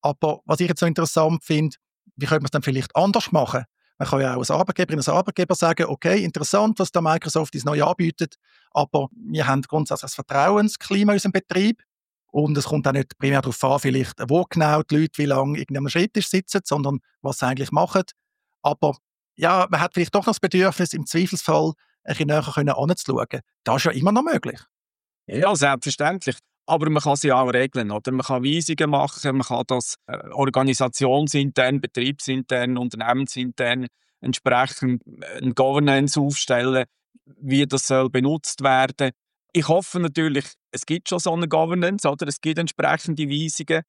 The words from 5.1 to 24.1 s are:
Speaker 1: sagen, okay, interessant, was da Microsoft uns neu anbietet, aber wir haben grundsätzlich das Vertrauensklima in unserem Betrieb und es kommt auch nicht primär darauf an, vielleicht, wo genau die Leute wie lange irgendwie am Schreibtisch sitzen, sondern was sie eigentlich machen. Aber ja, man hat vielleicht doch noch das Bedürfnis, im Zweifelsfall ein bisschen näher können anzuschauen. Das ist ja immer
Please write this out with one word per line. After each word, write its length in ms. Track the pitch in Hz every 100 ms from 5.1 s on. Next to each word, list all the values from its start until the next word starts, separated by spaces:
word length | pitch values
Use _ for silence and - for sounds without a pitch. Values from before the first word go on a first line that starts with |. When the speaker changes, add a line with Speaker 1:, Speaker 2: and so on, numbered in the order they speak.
| 151 190 - 180
Speaker 1:
sagen, 320 | 180 170 160 170
okay, 380 | 135 170 190
interessant, 540 | 180 151 151 202 214 220
was 100 | 185
da 100 | 180
Microsoft 540 | 165 160 160 170 156
uns 100 | 147
neu 200 | 131 147
anbietet, 500 | 143 - 165 - 160 _ _ _ _
aber 360 | - 147 147 139
wir 340 | - - 156 135
haben 160 | 135
grundsätzlich 480 | 135 156 151 147 131
das 40 |
Vertrauensklima 1000 | - 127 139 151 208 208 - - 196 208
in 40 | 202
unserem 160 | 202
Betrieb 500 | - - 185 202 233 _ _ _ _ _
und 320 | - 147 147
es 60 |
kommt 240 | 135 151 143
auch 40 |
nicht 240 | 127 117 -
primär 260 | 139 139
darauf 200 | 131 117
an, 160 | 135 139
vielleicht, 360 | 139 131 127 - 123
wo 160 | 156
genau 380 | 180 - 151 151
die 140 | 151 147
Leute 220 | 156 -
wie 80 | 147
lange 320 | 135 135 147
irgendwie 200 | 139 139
am 100 | 139
Schreibtisch 400 | 170 196 - -
sitzen, 340 | 190 190 196
sondern 340 | - 147 139 139 _ _
was 180 | 135 131
sie 80 | 127
eigentlich 240 | 131 135
machen. 320 | 147 175 196 180 - _ _ _ _
Aber 340 | - 147 147 139 _ _ _ _
ja, 320 | 165 185 185
man 100 | 170
hat 140 | 175
vielleicht 200 | - 170
doch 80 | 202
noch 100 | 196
das 80 | 214
Bedürfnis, 540 | 156 185 190 156 175
im 120 | 165 135
Zweifelsfall 680 | 165 180 180 - 156 156 156 _ _
ein 100 | -
bisschen 120 | 156 151
näher 240 | 151 147
können 180 | 143 143
anzuschauen. 680 | - 147 175 - 127 113 127 - _
Das 140 | - 127
ist 80 |
ja 80 | 170
immer 180 | 139 165